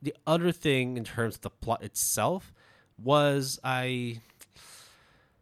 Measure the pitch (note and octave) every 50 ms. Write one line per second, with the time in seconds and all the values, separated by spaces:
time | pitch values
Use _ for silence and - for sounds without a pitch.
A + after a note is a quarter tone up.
0 | C#3 D3+ - _ - D#3 D#3+ E3+ E3+ F3 E3 - - D3+ C3+ C3 B2 B2 B2+ A#2+
1 | A2 - - A#2 A#2 A2 - - - G2+ - - - A#2 A2+ - G#2 G#2 - -
2 | - - - A2 G#2+ - F3+ G3 - - - _ - - - _ _ _ _ -
3 | A2 B2+ D3 D3 D3 C#3+ C#3 C#3 C3 C3+ - - - C3+ C3 B2+ B2+ B2+ B2+ B2
4 | B2 A#2+ A2+ A2+ - _ _ - - _ _ - - - - - - - - _
5 | _ _ _ _ _ _ _ _